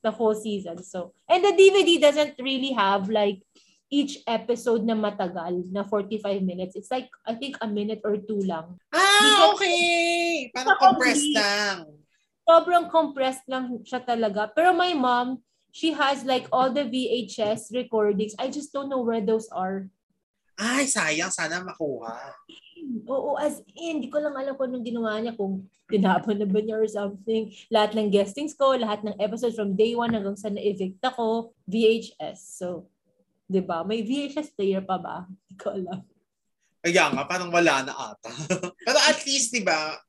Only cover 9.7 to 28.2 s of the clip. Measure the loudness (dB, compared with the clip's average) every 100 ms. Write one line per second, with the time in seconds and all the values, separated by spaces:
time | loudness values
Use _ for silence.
9.7 | 2 2 2 2 0 0 -2 -6 -4 0
10.7 | 6 6 6 2 2 0 0 2 0 -2
11.7 | -4 -10 -20 _ _ _ _ 6 6 6
12.7 | 2 4 0 0 -2 -2 -2 -8 -6 -6
13.7 | -10 -8 -8 -4 -2 0 -2 -2 2 4
14.7 | 4 2 2 2 2 0 -6 _ _ _
15.7 | -4 -2 0 0 0 0 -2 0 0 2
16.7 | 0 -2 -4 -2 -2 -4 -4 -2 -4 -4
17.7 | -6 -2 0 2 0 -2 -4 -6 -6 -8
18.7 | -8 -4 -2 -2 -2 0 -2 -2 -6 -4
19.7 | -6 -10 _ _ _ _ _ _ -6 -2
20.7 | 0 0 0 0 0 0 -2 -2 -4 -8
21.7 | -6 -6 -6 -10 -12 -14 -18 -20 -20 -20
22.7 | -16 -10 -10 -4 -4 -2 -2 -2 -4 -16
23.7 | -10 -6 -6 -4 -2 -2 -4 -6 -4 -4
24.7 | -4 -6 -4 -2 -2 -4 -4 -4 -4 -8
25.7 | _ _ 2 6 4 2 -2 2 0 0
26.7 | -2 -2 -2 -6 -8 -4 -2 -4 -12 0
27.7 | 2 2 2 2 2